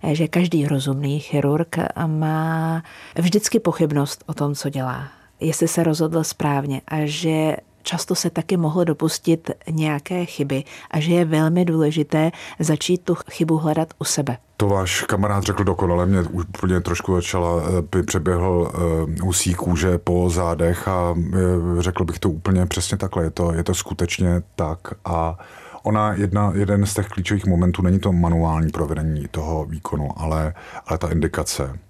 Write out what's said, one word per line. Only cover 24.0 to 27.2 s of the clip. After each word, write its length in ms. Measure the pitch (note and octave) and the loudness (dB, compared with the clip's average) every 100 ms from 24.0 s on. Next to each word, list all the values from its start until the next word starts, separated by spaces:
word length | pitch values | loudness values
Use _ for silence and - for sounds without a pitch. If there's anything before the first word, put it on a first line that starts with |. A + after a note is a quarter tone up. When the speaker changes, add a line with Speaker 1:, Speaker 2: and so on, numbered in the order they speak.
| F2 - F2+ F2 - - | -4 0 2 2 -2 -4
Speaker 2:
tak 220 | D#2+ E2+ - - | -4 -4 -10 -12
a 340 | - E2+ E2 F2 - - - - | -4 -2 -2 -4 -14 -20 -20 -8
ona 300 | - G#2+ G#2+ | -2 2 2
jedna, 400 | F#2 G2+ G#2 G#2 | 2 0 2 2
jeden 320 | F2+ G2 G2+ G2 | 2 2 2 2
z 80 | |
těch 140 | - F#2+ | 0 -4
klíčových 380 | - | -4